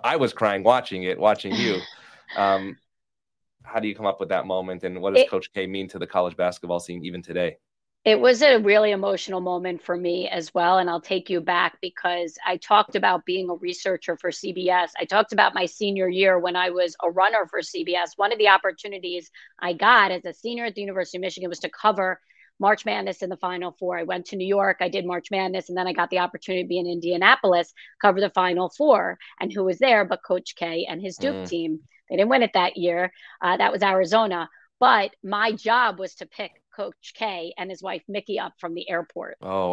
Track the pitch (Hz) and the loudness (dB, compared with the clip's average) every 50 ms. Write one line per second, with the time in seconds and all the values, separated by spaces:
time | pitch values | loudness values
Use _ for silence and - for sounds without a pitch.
0 | - 127 160 156 131 - - - 113 104 101 95 95 113 127 123 - - 98 92 | 0 0 0 2 0 0 0 0 0 0 0 2 4 4 4 4 2 -2 -6 -6
1 | 90 92 - - 95 107 104 - - 95 110 104 120 110 95 90 - - - - | -4 -4 0 2 4 2 2 2 -2 -6 -4 -2 -2 -2 -2 -4 -6 -10 -18 -20
2 | - - - - _ - - 101 98 98 98 98 98 98 87 - _ _ _ _ | -20 -20 -20 -20 _ -8 -2 0 2 2 2 0 -2 -6 -14 -16 _ _ _ _
3 | _ _ _ _ _ _ _ _ _ _ _ _ - - - 113 107 107 101 - | _ _ _ _ _ _ _ _ _ _ _ _ -12 -8 -6 -4 -4 -6 -6 -4
4 | 104 98 95 - 95 - 95 90 - 95 92 92 92 92 92 87 95 92 90 92 | -4 -4 -4 -4 -4 -4 -4 -4 -2 -2 -4 -4 -4 -6 -8 -8 -8 -8 -6 -4
5 | 92 98 98 101 - - 101 92 - - - 101 95 95 95 95 95 90 - 90 | -2 2 4 4 4 4 0 -4 -4 -6 -6 -6 -6 -4 -6 -8 -8 -8 -10 -10
6 | 90 - - 92 90 87 85 - 90 90 90 - - 87 87 87 - - 87 87 | -8 -2 0 0 0 0 0 -2 -2 -2 -2 -4 -6 -6 -6 -6 -6 -8 -12 -10
7 | 80 90 87 87 - - 85 90 87 80 - _ _ _ _ _ _ _ _ _ | -10 -10 -10 -12 -10 -8 -4 -4 -4 -4 -4 _ _ _ _ _ _ _ _ _
8 | - 220 214 208 240 254 247 226 302 285 247 220 202 196 208 214 214 208 202 190 | 2 2 4 6 6 4 6 6 6 6 6 6 6 4 4 6 4 4 2 0
9 | 196 202 190 170 - 202 185 180 180 180 180 180 180 180 175 160 - - 175 175 | 0 -2 -2 -4 -4 -6 -6 -4 -4 -4 -4 -4 -4 -6 -8 -8 -6 -6 -6 -4
10 | 180 175 175 180 180 - 185 175 160 - - 180 170 175 185 185 180 175 170 160 | -2 -2 -2 -2 -4 -4 -6 -6 -6 -4 -2 0 2 4 4 4 2 0 -2 -4
11 | - - 190 185 185 - 180 170 160 180 175 175 185 170 - _ - 180 - - | -4 -4 -4 -4 -2 -2 -4 -2 0 0 0 2 0 0 -2 _ -12 -12 -8 -4
12 | - 180 175 175 170 156 - - - 190 185 165 - - 208 214 208 - - 196 | -4 -2 -2 -2 -4 -6 -8 -6 -4 -4 -4 -2 2 4 6 6 6 4 2 2
13 | 202 196 180 - - 180 180 190 185 180 175 - 180 175 175 - - 190 180 160 | 2 2 2 2 0 -2 -4 -4 -4 -4 -6 -6 -6 -8 -6 -4 -4 -4 -4 -4
14 | - 190 160 - - 175 - - - 196 170 180 175 180 180 180 175 - - - | -4 -6 -6 -4 -4 -6 -6 -6 -8 -8 -6 -2 0 2 2 2 2 0 -4 -6
15 | 175 - 196 214 220 - 220 202 196 - - 190 185 180 - - 214 202 196 190 | -4 0 2 2 2 2 4 4 4 4 4 0 -2 -4 -4 -4 -4 -2 0 0
16 | 185 185 185 190 196 190 185 175 175 175 175 180 180 180 175 180 175 165 - - | 0 0 2 4 4 4 4 4 2 0 -2 -2 -2 -2 0 0 -2 -2 -2 -2
17 | 180 170 175 185 190 214 233 214 170 - - 262 - - - 170 160 170 175 175 | -4 0 2 4 2 4 4 2 -2 -2 -4 -6 -6 -6 -6 -8 -4 -2 -2 -2
18 | 175 165 - - 196 202 233 214 208 202 190 190 - 190 160 - - 208 202 185 | -2 -4 -2 -2 -2 0 2 4 6 6 6 6 4 0 -4 -6 -10 -12 -10 -10
19 | 185 175 175 175 - - _ - - - _ - - 180 170 156 202 226 247 220 | -8 -8 -8 -10 -10 -14 _ -20 -20 -20 _ -8 -6 -4 -2 2 4 6 8 8
20 | 196 190 180 170 - 175 151 _ - 233 240 240 233 220 185 208 202 196 185 190 | 6 4 2 -2 -6 -10 -12 _ -8 -8 -6 -6 -6 -8 -8 -8 -8 -6 -4 -4
21 | 170 - - 180 190 180 - 185 185 170 175 - - 160 - - - 220 196 196 | -4 -4 -6 -6 -6 -6 -6 -6 -8 -8 -8 -8 -10 -10 -4 0 2 2 2 2
22 | 185 185 185 - _ _ _ _ _ _ _ - 196 202 214 - - 214 208 208 | 0 -2 -4 -6 _ _ _ _ _ _ _ 0 2 2 2 2 0 -4 -4 -4
23 | 196 196 180 - 196 180 180 - 190 180 180 175 185 170 - - 185 180 175 170 | -4 -6 -6 -6 -6 -8 -6 -6 -6 -6 -4 -6 -6 -8 -8 -6 -6 -6 -4 -4
24 | 165 180 180 180 180 - 208 190 185 196 196 196 196 196 185 - 180 175 190 196 | -4 -6 -6 -6 -8 -8 -8 -4 -2 0 2 2 2 2 0 0 -2 -2 -2 -4
25 | 175 180 180 175 - - 202 190 190 185 185 185 - - 175 185 180 180 160 175 | -4 -4 -4 -6 -6 -4 -2 -2 -2 -2 -4 -6 -6 -6 -4 -4 -2 -2 0 -2
26 | 175 - 185 180 175 180 - - - 196 185 185 180 - 175 180 175 175 170 175 | 0 0 0 0 -2 -2 -4 -8 -8 -4 -4 -4 -2 -2 -4 -4 -4 -4 -4 -4
27 | 165 175 180 175 185 220 262 - - 190 175 175 170 - _ - - - _ - | -2 -2 0 2 4 4 4 4 4 2 2 2 0 -2 _ -20 -20 -20 _ 0
28 | - 202 180 196 208 180 - 185 180 180 170 180 185 170 - - 302 302 226 190 | 2 2 2 2 0 0 0 0 0 2 0 -2 -2 -4 -2 0 4 4 4 4
29 | 180 180 180 - - - - - 180 208 196 208 185 185 170 - 262 262 226 208 | 2 -2 -6 -10 -14 -16 -10 -8 -8 -6 -4 -2 -2 -2 0 2 4 4 4 4
30 | 190 175 185 - - - 180 180 - - - - 175 165 165 170 - - 156 170 | 4 2 -2 -4 -4 -2 -4 -4 -4 -8 -10 -8 -6 -4 -4 -4 -6 -6 -8 -8
31 | 196 190 - - - - 190 190 185 175 175 170 165 156 156 156 - _ _ _ | -10 -10 -8 -4 -4 -4 -4 -4 -6 -6 -6 -4 -4 -4 -6 -6 -10 _ _ _
32 | _ - - 190 208 233 262 254 233 - - 185 180 - - 185 170 175 170 175 | _ -2 0 2 2 4 4 2 2 2 2 2 0 0 0 0 0 0 0 0
33 | 180 180 - _ - - - - 185 175 185 - 202 202 - 180 202 196 190 190 | -2 -4 -6 _ -20 -20 -10 -4 -2 0 2 2 2 0 2 2 2 2 4 2
34 | 185 165 214 226 220 196 180 170 160 - _ _ _ _ _ - 254 247 233 208 | 2 4 2 2 2 2 -2 -4 -6 -8 _ _ _ _ _ 4 6 6 6 6
35 | 196 - _ _ - 190 202 208 220 226 214 - - 220 233 254 240 214 180 185 | 4 0 _ _ -8 -4 -2 0 0 0 -2 -2 0 2 2 2 2 0 -2 -4
36 | 190 175 - - 175 156 - - 202 - _ _ _ _ _ 214 196 - - _ | -10 -12 -12 -14 -18 -14 -12 -12 -12 -12 _ _ _ _ _ -10 -10 -10 -12 _
37 | - - - - 220 208 190 170 165 175 - - 180 190 185 - 190 190 190 170 | -20 -16 -10 -8 -6 -6 -6 -6 -10 -10 -10 -10 -10 -10 -10 -10 -8 -8 -8 -8
38 | - - 202 202 - - 190 - 139 - - _ 175 165 170 175 - 196 175 175 | -8 -8 -8 -8 -6 -6 -6 -6 -6 -8 -10 _ -10 -10 -8 -8 -6 -4 -4 -4
39 | - - - - - - - - - 95 95 95 92 90 | -4 -6 -10 -12 -12 -12 -12 -12 -8 -4 -2 0 0 2